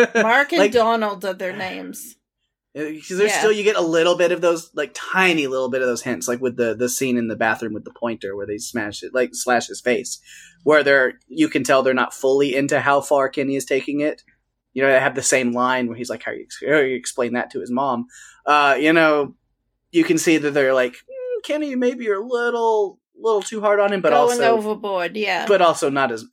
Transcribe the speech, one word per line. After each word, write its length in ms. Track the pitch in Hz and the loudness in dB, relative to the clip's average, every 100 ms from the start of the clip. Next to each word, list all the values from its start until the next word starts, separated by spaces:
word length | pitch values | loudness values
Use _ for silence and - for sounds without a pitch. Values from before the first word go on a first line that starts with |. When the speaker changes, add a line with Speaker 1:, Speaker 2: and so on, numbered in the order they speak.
| 233 233 | 2 2
Speaker 1:
Mark 360 | 220 254 285 | 2 2 2
and 80 | 349 | 2
Speaker 2:
Like, 120 | 202 | 2
Speaker 1:
Donald 540 | 233 226 226 214 190 196 | 2 2 0 -2 -4 -8
are 80 | |
their 220 | 185 185 202 | -6 -8 -8
names. 600 | 185 185 185 - - - _ _ _ _ _ 143 | -10 -10 -12 -14 -18 -20 _ _ _ _ _ -10
Speaker 2:
Uh, 40 | 151 156 | -10 -10
'cause 180 | - 185 | -8 -2
there's 140 | 208 | 0
Speaker 1:
Yeah. 80 | 180 | 2
Speaker 2:
still, 120 | 220 | 2
you 120 | 214 | 2
get 120 | 202 196 | 2 2
a 60 | |
little 340 | 165 165 170 170 | 2 2 2 4
bit 160 | 170 | 2
of 100 | 175 | 2
those, 280 | 175 165 - 147 | 0 0 -4 -8
like, 160 | 143 | -8
tiny 540 | - - 185 185 160 135 | -8 -4 0 2 2 0
little 220 | 131 127 | -2 -2
bit 120 | 131 | 0
of 60 | 127 | -2
those 160 | 117 | -2
hints, 240 | 127 107 - | -4 -4 -4
like, 120 | 123 | -2
with 160 | 127 123 | -2 0
the, 200 | 117 110 | -2 0
the 120 | 123 | -2
scene 300 | - 131 123 | 0 0 0
in 100 | 113 | -2
the 80 | 107 | -2
bathroom 380 | 113 110 113 | -2 -2 -4
with 100 | 104 | -8
the 100 | - - | -12 -8
pointer 360 | 117 110 98 101 | -6 -6 -8 -8
where 100 | 101 | -8
they 140 | 104 | -8
smash 420 | - 117 104 104 | -8 -6 -6 -8
it, 100 | 87 | -6
like, 180 | 127 123 | -2 -2
slash 340 | - 127 120 - | -4 -2 -2 -2
his 140 | 98 | -6
face, 380 | 123 110 - - - - - _ | -2 -2 -4 -14 -18 -20 -20 _
where 200 | 147 151 | 2 4
they're, 300 | 139 139 131 - _ | 4 4 2 -4 _
you 220 | 147 151 | -2 0
can 140 | 143 | 0
tell 180 | 135 135 | 2 2
they're 120 | 131 127 | 4 2
not 180 | 117 | -2
fully 420 | - 131 139 143 131 | -2 0 2 2 0
into 240 | 139 143 | 0 0
how 220 | 143 143 | 2 0
far 260 | - 143 135 | 2 2 2
Kenny 280 | - 135 139 | -2 -4 -4
is 100 | - | -2
taking 360 | 135 143 143 | -2 -2 -4
it. 200 | 147 - _ _ _ _ _ | -4 -6 _ _ _ _ _
You 100 | 127 | -2
know, 80 | 139 | 2
they 80 | 131 | 4
have 160 | 139 135 | 2 0
the 80 | |
same 280 | - 131 123 | 0 0 0
line 360 | 120 123 127 120 | 0 0 0 -4
where 100 | 117 | -6
he's 140 | 123 | -10
like, 100 | 113 | -10
"How 100 | 113 | -10
you 120 | - | -12
ex-, 180 | - - | -14 -10
how 140 | - 151 | 0 2
you 180 | 131 127 | 2 -2
explain 380 | - - 120 | -6 -4 -4
that 160 | 120 - | -4 -6
to 80 | 131 | -8
his 120 | 101 | -6
mom?" 340 | 123 139 120 120 - - _ - | -4 -2 -4 -8 -16 -20 _ 0
Uh, 320 | 147 143 131 | 4 4 4
you 140 | 156 | 4
know, 420 | 165 156 147 139 - _ _ _ _ _ | 4 4 2 -2 -8 _ _ _ _ _
you 120 | 170 | 0
can 160 | 160 160 | 2 2
see 180 | 175 160 | 2 2
that 140 | 143 | 2
they're 240 | 143 131 131 | 2 2 2
like, 180 | 127 | 0
"Mm, 500 | - - 523 508 480 | -4 -18 -12 -8 -8
Kenny, 320 | - 302 294 254 | -4 -4 -4 -2
maybe 300 | 247 254 226 | -2 0 -2
you're 160 | 196 | -2
a 40 | 240 | -2
little, 760 | 240 240 233 226 214 196 - _ - | -2 -2 0 2 2 0 -6 _ -6
little 220 | 220 214 | 0 0
too 200 | - 220 | -2 -2
hard 180 | 208 208 | 2 2
on 120 | 202 | 2
him," 100 | 196 | 2
but 100 | - | 4
Speaker 1:
Going 100 | 247 240 240 | 4 4 4
Speaker 2:
also 160 | 233 226 | 4 2
Speaker 1:
overboard, 600 | 214 214 202 190 175 214 | 0 -4 -4 -4 -4 -4
yeah. 300 | 202 170 151 | -2 -2 2
Speaker 2:
but 160 | 190 | 4
also 260 | 170 151 147 | 6 4 0
not 220 | 139 131 | 0 0
as, 120 | 113 117 | -2 -12